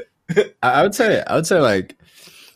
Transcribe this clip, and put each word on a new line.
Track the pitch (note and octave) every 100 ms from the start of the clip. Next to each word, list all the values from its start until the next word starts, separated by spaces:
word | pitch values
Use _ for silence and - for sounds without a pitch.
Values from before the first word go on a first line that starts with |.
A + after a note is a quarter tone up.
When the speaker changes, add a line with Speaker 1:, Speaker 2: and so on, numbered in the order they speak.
| - _ - E3+ - _
Speaker 1:
<laughs> |
Speaker 2:
I, | B2
I | C3+
would | G3 G3+
say, | A3+ D3 -
I | B2+
would | E3
say, | F3+
like, | B2+ G2 F2+ - _ - - - -